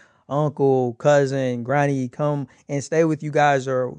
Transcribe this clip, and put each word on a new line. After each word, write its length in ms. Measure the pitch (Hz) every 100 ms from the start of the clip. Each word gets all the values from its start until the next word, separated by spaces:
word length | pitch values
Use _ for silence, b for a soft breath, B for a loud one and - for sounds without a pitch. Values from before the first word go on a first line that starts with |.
| b b -
uncle, 680 | 139 151 151 139 131 123
cousin, 680 | 117 147 147 139 135 131 123
granny 460 | 117 143 143 139 127
come 400 | - 147 147 135 b -
and 140 | 143
stay 220 | - 160
with 180 | 165 151
you 80 | 151
guys 380 | 147 147 139 131
or 260 | 131 127